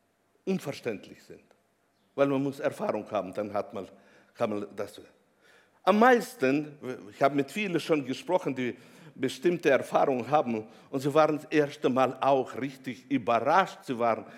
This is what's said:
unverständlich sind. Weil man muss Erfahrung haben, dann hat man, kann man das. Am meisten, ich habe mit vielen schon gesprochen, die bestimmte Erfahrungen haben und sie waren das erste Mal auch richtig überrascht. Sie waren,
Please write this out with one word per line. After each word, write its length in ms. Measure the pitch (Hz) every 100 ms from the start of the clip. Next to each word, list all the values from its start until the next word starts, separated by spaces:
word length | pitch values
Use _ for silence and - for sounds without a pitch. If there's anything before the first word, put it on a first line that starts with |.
| _ _ _ _
unverständlich 800 | - 190 147 131 120 101 - -
sind. 220 | - 85 _ _ _ _ _ _ _
Weil 120 | - 139
man 160 | 135
muss 160 | 139 135
Erfahrung 500 | 139 - 113 107 101
haben, 220 | 107 92
dann 180 | 98 104
hat 200 | 101 98
man, 120 | 107 90 - _ _ _
kann 160 | - 117
man 160 | 104 104
das. 260 | 101 101 - - _ _ _ _ _ _ _
Am 140 | - 208
meisten, 800 | 247 240 180 - 131 143 151 147 127 113 101
ich 120 | -
habe 120 | 139 143
mit 140 | 139
vielen 280 | 208 208 165
schon 240 | - 156
gesprochen, 500 | 127 131 - 180 156
die 220 | 127 123 - - - -
bestimmte 540 | - 127 - 175 175 156
Erfahrungen 600 | 127 - 165 160 127 110
haben 360 | 151 120 117 - - -
und 120 | 139
sie 120 | 143
waren 240 | 147 156 151
das 80 | -
erste 420 | 156 143 - 147
Mal 260 | 127 127 -
auch 360 | 131 139 120 -
richtig 520 | 139 139 - 120 -
überrascht. 680 | 135 117 117 117 175 180 -
Sie 160 | - 117
waren, 260 | 117 107 98